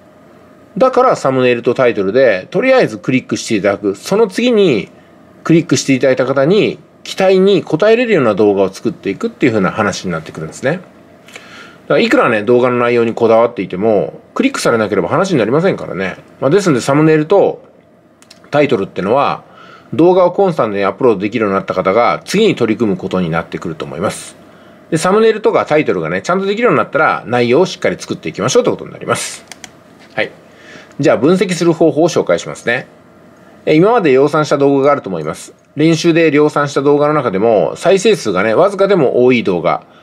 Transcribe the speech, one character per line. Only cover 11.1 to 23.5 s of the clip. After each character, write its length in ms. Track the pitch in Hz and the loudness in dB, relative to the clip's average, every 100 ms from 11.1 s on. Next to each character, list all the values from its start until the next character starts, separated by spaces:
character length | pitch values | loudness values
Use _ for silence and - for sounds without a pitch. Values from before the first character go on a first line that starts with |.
| - - - - - - - - | -20 -20 -20 -20 -20 -20 -16 -2
ら 60 | 147 | 0
い 80 | 226 | 2
く 80 | 269 | 2
ら 100 | 160 | 2
ね、 140 | 110 | 0
動 180 | 104 123 | 2 2
画 80 | 123 | 2
の 100 | 123 | 0
内 160 | 120 | 0
容 100 | 120 | 2
に 100 | 117 | 0
こ 140 | 101 113 | 0 2
だ 100 | 113 | 4
わ 100 | 120 | 2
っ 60 | |
て 80 | 117 | -2
い 60 | 92 | -8
て 100 | 90 | -2
も、 420 | 110 101 71 - - | 0 0 -2 -8 -8
ク 80 | - | -2
リ 80 | 254 | -2
ッ 20 | |
ク 80 | - | -2
さ 100 | 156 | 0
れ 80 | 117 | 0
な 100 | 104 | 0
け 40 | |
れ 60 | 95 | 0
ば 80 | 87 | 0
話 240 | 139 190 | -2 0
に 60 | 156 | 0
な 60 | 104 | 0
り 40 | |
ま 120 | 143 | 0
せ 80 | 185 | 0
ん 60 | 113 | -2
か 100 | - | -6
ら 80 | |
ね。 220 | 87 95 - - - | -6 -8 -8 -18 -6
ま 80 | 135 | 0
あ、 20 | |
で 100 | 190 | 2
す 100 | 190 | 2
ん 40 | |
で、 60 | 127 | 0
サ 140 | 104 | 0
ム 80 | 143 | 2
ネ 120 | 156 | 4
イ 20 | 156 | 2
ル 100 | 151 | 2
と 360 | 202 110 - - - _ _ _ _ - - - | 2 2 -2 -12 -20 _ _ _ _ -20 -20 -4
タ 120 | 147 | 0
イ 60 | 139 | 0
ト 80 | 117 | 0
ル 80 | |
っ 20 | 95 | -4
て 140 | - | -6
の 140 | 92 | -2
は、 280 | 135 117 65 - - - - - | 0 0 -4 -10 -20 -20 -20 -8
動 180 | 113 170 | 0 2
画 140 | 185 180 | 4 2
を 60 | |
コ 140 | 180 196 | 2 0
ン 60 | |
ス 40 | 160 | 0
タ 100 | 117 | -2
ン 60 | |
ト 40 | 101 | -2
に 80 | |
ア 60 | 98 | -2
ッ 20 | |
プ 120 | - | 0
ロ 80 | 131 | 0
ー 20 | |
ド 60 | 101 | 0
で 100 | 104 | -2
き 80 | 117 | -2
る 60 | |
よ 40 | 104 | -2
う 20 | |
に 40 | 98 | -2
な 60 | |
っ 20 | |
た 80 | - | -2
方 220 | 92 92 | -2 0
が、 260 | 101 113 76 - | 2 0 -2 -4
次 200 | 185 220 | 0 0
に 80 | |
取 200 | - 113 | 0 -2
り 40 | 107 | 0
組 120 | 110 | -2
む 60 | 92 | -4
こ 100 | 92 | -4
と 140 | 92 | -4
に 80 | 85 | -2
な 100 | 82 | -4
っ 60 | |
て 120 | 85 | -6